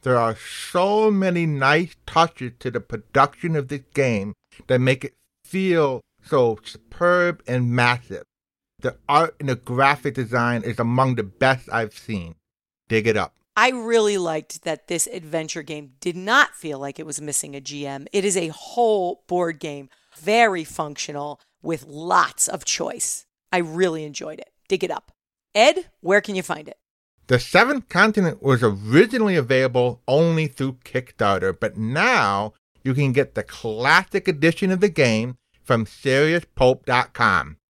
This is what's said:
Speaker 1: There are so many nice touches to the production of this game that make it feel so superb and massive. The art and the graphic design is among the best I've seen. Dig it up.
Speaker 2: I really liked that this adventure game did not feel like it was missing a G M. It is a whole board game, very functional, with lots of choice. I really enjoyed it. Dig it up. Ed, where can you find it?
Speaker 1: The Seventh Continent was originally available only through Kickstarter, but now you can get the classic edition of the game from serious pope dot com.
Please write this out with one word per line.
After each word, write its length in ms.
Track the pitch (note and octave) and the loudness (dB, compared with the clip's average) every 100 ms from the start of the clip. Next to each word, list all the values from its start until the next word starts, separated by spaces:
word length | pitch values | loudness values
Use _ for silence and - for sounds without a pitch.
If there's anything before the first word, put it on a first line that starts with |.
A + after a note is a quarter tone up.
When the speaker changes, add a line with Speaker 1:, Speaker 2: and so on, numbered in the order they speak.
Speaker 1:
There 140 | C3 B2+ | 2 2
are 180 | A#2 A2 | 2 -2
so 720 | - - - F3+ F#3+ G#3 A3 | -12 -14 -4 0 2 2 2
many 340 | G3+ F#3+ F3 E3 | 2 0 0 -2
nice 480 | C#3+ C3+ D3+ F3 - - | 0 2 2 0 -10 -2
touches 460 | E3 E3+ - B2+ A#2 | 2 2 0 -14 -8
to 120 | B2+ | -6
the 80 | A#2 | -6
production 720 | - A2+ - C3+ C#3 - F3 | -8 -12 -2 2 2 2 -4
of 140 | D#3+ C3+ | -2 -4
this 140 | D3 - | -10 -6
game 380 | - C3 A2 G2+ - _ _ - | -2 0 0 -4 -12 _ _ 0
that 140 | B2+ | 2
make 240 | B2+ C3+ | 2 0
it 100 | - _ _ _ | -4 _ _ _
feel 560 | - F#3 F#3+ E3+ D3 B2+ _ _ - | -8 -2 2 2 2 -2 _ _ -2
so 320 | C#3+ A#2+ A2 | 2 2 0
superb 800 | - - _ - F3 F3+ F3 E3 - | -10 -20 _ -2 2 2 0 -2 -4
and 240 | B2 A#2+ | -2 0
massive. 540 | B2 A#2+ A#2+ - F#2+ - _ _ _ _ _ | 2 2 2 -4 -16 -16 _ _ _ _ _
The 160 | B2+ - - | -6 -6 0
art 280 | D3 E3 - | 2 2 -4
and 80 | C#3 | -6
the 60 | B2 | -6
graphic 580 | - B2+ C3+ C#3+ D3 | -4 2 2 2 -4
design 480 | C3 A#2 A#2+ A#2+ A#2+ | -6 -2 0 0 -2
is 160 | A2 A#2+ | -4 -4
among 360 | A#2 B2 C3 | -2 2 0
the 80 | A#2+ | 0
best 460 | G2+ - C3 B2+ - | -6 0 0 0 -2
I've 220 | A#2 A2 - | -6 -6 -10
seen. 380 | - G#2+ E2+ E2 _ _ _ _ _ | -10 -10 -10 -18 _ _ _ _ _
Dig 180 | A2 A2 | 0 2
it 100 | G#2+ | 0
up. 180 | F2+ _ _ - | -2 _ _ 0
Speaker 2:
I 140 | A#3+ | 0
really 480 | B3+ A3+ A#3 G#3 G3+ | 0 0 2 2 0
liked 460 | F3 D#3 D3+ - | -2 -6 -8 -12
that 240 | E3+ D#3 _ | -8 -8 _
this 180 | E3+ - | -4 -4
adventure 560 | F#3+ D#3 D#3+ D#3 F3 | -8 -6 -6 -6 -10
game 300 | D3 D3+ D3 _ | -10 -12 -14 _
did 160 | F3+ F3 | -8 -6
not 400 | F#3+ B3+ D4 - | 0 2 2 -2
feel 220 | D#3+ C#3 | -10 -8
like 180 | C#3 C#3+ | -10 -12
it 80 | D#3 | -12
was 140 | C#3+ | -10
missing 340 | D3+ C3+ C#3+ | -6 -6 -8
a 60 | C#3 | -14
G 260 | C3+ C#3+ C#3+ | -12 -10 -10
M. 200 | C#3 C#3+ | -10 -6
It 120 | - | -2
is 120 | F#3+ F#3 | 0 -2
a 120 | E3 | -4
whole 720 | D#3 - - A#3 G#3 F3+ - _ | -8 -10 0 2 2 0 -6 _
board 320 | F3+ E3+ D#3+ | -2 -2 -4
game, 280 | D#3+ C#3+ C3+ _ _ - | -10 -12 -16 _ _ -10
very 460 | D#3+ A3 A#3 F#3 | 0 4 4 2
functional, 760 | D#3+ - D3+ C#3+ - C#3+ D3 D3 _ _ | -6 -6 -6 -6 -10 -8 -10 -12 _ _
with 240 | E3+ D#3+ C#3 | -8 -8 -8
lots 640 | D3 E3+ F3+ E3 - - | -12 0 2 2 -2 -6
of 160 | E3+ | -4
choice. 600 | - - E3 - - - _ _ _ | -6 -6 -6 -6 -8 -8 _ _ _
I 60 | F#3 | -4
really 440 | E3+ D#3+ F#3 D#3+ | -2 0 0 -2
enjoyed 360 | D3+ C#3 D#3 D#3 | -10 -12 -12 -14
it. 100 | - _ _ | -18 _ _
Dig 140 | F#3+ | -4
it 80 | F3+ | -2
up. 220 | D#3 _ _ _ _ _ | -6 _ _ _ _ _
Ed, 320 | G#3 B3 E4+ F4 _ | 4 4 4 -6 _
where 200 | E3+ G3+ | 2 2
can 140 | G3+ | 2
you 80 | F#3+ | -8
find 240 | - D#3+ D3+ | -6 -8 -10
it? 100 | - _ _ _ _ - | -20 _ _ _ _ 0
Speaker 1:
The 100 | B2+ | 0
Seventh 500 | - F3 A#3+ C#4+ - | 2 2 4 0 -4
Continent 540 | F3 G#3+ G#3+ F3 - | 2 2 2 -2 -2
was 200 | C3+ C3 | 0 2
originally 720 | A2+ G2 G#2+ C3+ A3 B3 G#3+ F3 | 2 0 2 4 6 4 0 0
available 680 | B2 C3 C3 B2 B2 A#2+ - | 2 2 2 2 0 -2 0
only 400 | C#3 E3+ D#3+ D#3 | 2 2 2 -2
through 300 | - C3+ B2+ | -4 -6 -6
Kickstarter, 720 | - C3+ B2+ - G#2 F#2+ F#2+ F2+ | -8 -8 -8 -2 0 2 0 -2
but 200 | A2 F2+ | -6 -4
now 760 | A2 C#3 A3 A#3+ G#2+ G2+ G#2 _ _ _ | -4 0 2 2 2 0 -4 _ _ _
you 100 | C3 | -4
can 200 | C3 C#3 | 0 2
get 220 | B2+ B2+ - | 2 0 -4
the 80 | |
classic 840 | - - A#2 G#2+ B2+ E3+ F#3+ - - | -10 -10 -8 -2 4 4 4 -2 -2
edition 440 | D3+ D#3+ E3 F#3+ | 2 2 2 -2
of 80 | F#3 | 2
the 80 | G#3 | 0
game 460 | - B2+ A2 A#2+ B2+ _ _ | 2 2 2 -2 -10 _ _
from 240 | - A#2+ G#2+ | -2 0 0
serious 580 | - C3+ C3 D3+ E3+ - - | -6 0 2 2 0 -4 2
pope 280 | B2+ C3 - | 2 2 0
dot 260 | B2 - | 0 0
com. 420 | - A2+ F#2 C2+ D2+ | 0 2 2 -2 -14